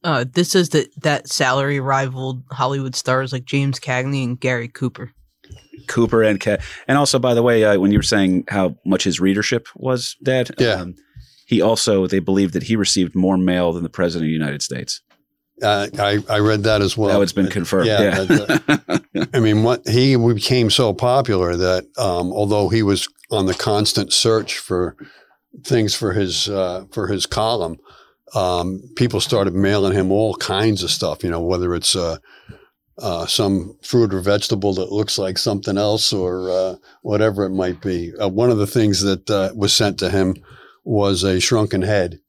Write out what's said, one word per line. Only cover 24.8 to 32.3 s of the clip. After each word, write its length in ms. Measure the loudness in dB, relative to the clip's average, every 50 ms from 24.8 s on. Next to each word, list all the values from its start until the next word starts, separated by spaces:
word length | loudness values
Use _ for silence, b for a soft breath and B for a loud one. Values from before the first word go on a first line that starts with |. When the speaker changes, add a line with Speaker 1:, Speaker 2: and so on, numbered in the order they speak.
| -2 -4 -6 B B B B B B B B B B _ -20 -20 -4
Speaker 3:
things 300 | -2 0 0 2 0 -2
for 180 | -2 -2 -2
his, 360 | 0 0 -2 -2 -2 -4 -4 -4
uh, 360 | -2 -2 -2 -2 -4 -8 -12 -10
for 160 | -6 -6 -4 -2
his 180 | -2 -4 -4
column, 500 | -4 -2 -2 0 0 0 -2 -2 -6 -8 -12 b b b b b b b b _ _ -4
um, 460 | -2 0 0 0 -2 -2 -4 -6 -8 -12 -14 -2
people 240 | -2 -2 0 0 -2
started 320 | -2 0 0 0 0 0
mailing 400 | 0 2 2 2 2 2 2 2
him 180 | 2 0 2 2
all 220 | 2 2 2 0 -2
kinds 460 | -4 -6 -4 -2 0 2 2 0 0 -2
of 60 | -4
stuff, 320 | -4 -2 -2 -4 -4 -4 -4
you 60 | -4
know, 100 | -4 -2
whether 320 | -2 -2 -2 0 0 -2 -2
it's, 200 | -2 -2 -2 -2
uh, 200 | 0 -2 -4 -4 -6 B B